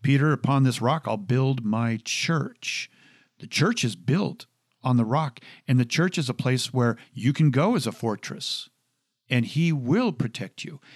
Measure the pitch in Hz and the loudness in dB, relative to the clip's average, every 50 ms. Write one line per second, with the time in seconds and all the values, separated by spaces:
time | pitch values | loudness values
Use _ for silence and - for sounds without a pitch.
0 | - 135 139 135 143 156 143 127 - - 139 139 135 127 117 101 110 123 151 165 | 0 2 2 4 4 2 0 0 0 0 2 4 4 2 2 2 0 0 0 0
1 | - 110 110 107 98 104 120 131 135 135 139 127 117 104 107 113 117 117 113 107 | -2 -4 -4 -4 -2 -2 0 2 2 0 0 -2 -2 -2 -2 0 0 -2 -2 -4
2 | - - - - - - 165 156 - 262 - _ - - - - - - _ _ | -6 -6 -6 -4 -2 -2 -2 -2 -2 -4 -8 _ -10 -8 -8 -8 -10 -12 _ _
3 | _ - _ _ _ _ _ _ - 117 - - 147 208 233 - - 117 95 - | _ -20 _ _ _ _ _ _ -16 -6 0 2 2 2 2 0 -2 -2 -4 -2
4 | - 120 139 190 202 - - - - _ _ _ _ _ _ _ - 131 127 120 | 0 2 2 2 0 -2 -6 -10 -18 _ _ _ _ _ _ _ 0 2 2 2
5 | 113 107 127 156 156 135 - - - - - - _ - 131 127 123 117 - 151 | 2 2 0 0 -2 -2 -8 -12 -20 -20 -20 -14 _ 2 2 2 2 2 2 0
6 | 170 185 - 180 143 120 123 - - 127 131 123 - - - 127 120 117 113 - | 0 2 0 -2 -4 -4 -4 -2 0 0 0 0 -2 -2 0 2 2 2 0 -2
7 | - _ _ - 101 131 135 - 160 147 120 135 156 208 247 180 - 113 - - | -8 _ _ -2 0 0 2 4 4 4 4 4 2 2 2 0 -2 -4 -6 -4
8 | - 113 104 95 - - - - - - - - - - _ _ _ _ _ _ | -4 -4 -4 -4 -8 -12 -12 -10 -8 -8 -8 -8 -10 -16 _ _ _ _ _ _
9 | _ _ _ _ _ _ 131 123 117 113 - 143 170 170 156 139 123 120 160 226 | _ _ _ _ _ _ 0 0 0 0 0 0 0 2 0 0 0 0 0 2
10 | 254 220 165 - - 110 - - - - - - - - 156 - _ - - | 2 0 -2 -2 -6 -6 -6 -8 -12 -12 -12 -14 -16 -16 -16 -18 _ -20 -20